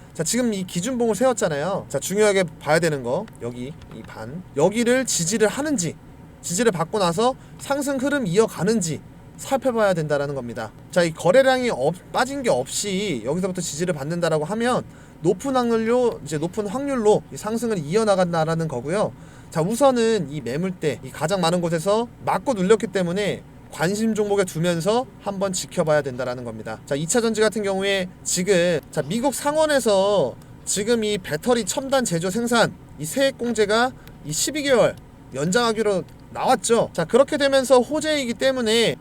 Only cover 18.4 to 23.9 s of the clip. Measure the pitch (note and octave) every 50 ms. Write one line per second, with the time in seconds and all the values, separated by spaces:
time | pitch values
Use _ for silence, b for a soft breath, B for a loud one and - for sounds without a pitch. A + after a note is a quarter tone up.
18.4 | D#3 D#3+ E3 D#3+ E3 D#3+ B2+ A#2+ A#2+ D3 F3+ G#3+ F#3 A2+ B B B B B B
19.4 | B B - E3 D#3 G3 A#3 A#3+ C#4+ C4+ B3+ A#3+ A3+ A3+ A3+ G3+ D3+ C3 D3 D3+
20.4 | A#2 A#2 C3 D#3 F#3 F#3+ F#3 - D#3+ D3 A#2+ - - C3 - - D3 D#3+ G3+ F#3
21.4 | E3 E3 F3 F3+ E3+ E3 E3+ D#3+ D#3+ G3 G#3 A3+ A#3+ A#3 - - - - - G3
22.4 | F#3+ C#4+ B3 F#3+ F3+ G3 A3+ A3 A#3 - - G3 F3+ E3+ F3+ G3+ G#3 F3 B2 -
23.4 | - - - - - - - - D#3+ F3+